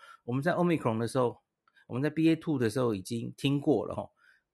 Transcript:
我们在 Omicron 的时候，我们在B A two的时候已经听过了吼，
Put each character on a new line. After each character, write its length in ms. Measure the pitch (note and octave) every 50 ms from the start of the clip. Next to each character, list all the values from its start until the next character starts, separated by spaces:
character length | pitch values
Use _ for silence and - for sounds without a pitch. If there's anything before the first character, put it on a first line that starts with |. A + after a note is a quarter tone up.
| - - - - _
我 80 | A#2
们 100 | B2 C3+
在 100 | C#3+ F3+
Omicron 480 | - - F3 F3 E3 - - C3 A2 A2
的 80 | A#2 A2
时 100 | - C3+
候， 240 | B2 A#2 A2 - _ _ _ _ _ _ _ _ _ -
我 80 | A2+
们 80 | B2+ C#3+
在 80 | D3+
B 180 | D3 D#3+ D#3+ D#3+
A 60 | E3
two 240 | D#3+ - E3+ D3+ C3
的 100 | A#2+ A2
时 100 | G#2+ C3+
候 140 | B2+ A#2 G#2+
已 80 | F#2+
经 320 | F#2+ - A#2+ A#2 A#2+ B2 A#2+
听 240 | - - C#3 C#3 C#3+
过 260 | - D#3 C3+ G2 -
了 80 | - -
吼， 180 | - G2 - _ _ _ - _ _ _ _